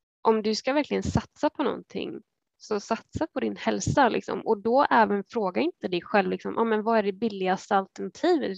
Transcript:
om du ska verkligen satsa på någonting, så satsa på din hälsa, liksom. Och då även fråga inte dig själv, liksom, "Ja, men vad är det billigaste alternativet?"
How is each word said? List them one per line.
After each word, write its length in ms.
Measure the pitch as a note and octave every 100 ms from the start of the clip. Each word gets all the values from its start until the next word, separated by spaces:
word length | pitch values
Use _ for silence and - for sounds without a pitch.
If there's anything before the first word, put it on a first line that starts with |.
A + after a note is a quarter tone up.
| _ _
om 200 | - A3
du 120 | G#3
ska 180 | G#3+ -
verkligen 300 | C#4+ C#4+ G3
satsa 480 | - - - - G3
på 120 | -
någonting, 580 | G#3 - F#3 - - - _ _ _ _
så 220 | - G#3
satsa 460 | - A3 - - D#4+
på 140 | C4+
din 160 | A3+ G3
hälsa, 520 | - G#3 F#3+ - B3
liksom. 320 | - - - -
Och 160 | G#3+
då 220 | A3+ B3+ D4
även 340 | B3 G#3 G3+
fråga 360 | - A#3+ F#3+ F3+
inte 280 | D4+ - G3
dig 140 | F3
själv, 280 | - G#3 F#3
liksom, 240 | F#3 G3 -
"Ja, 80 |
men 180 | A3+ G#3+
vad 160 | G#3+ A3+
är 40 |
det 100 | G3+
billigaste 640 | F#3+ A#3 G3 F#3 F3 - G3+
alternativet?" 760 | F#3+ - G3 - E4 E4+ G#3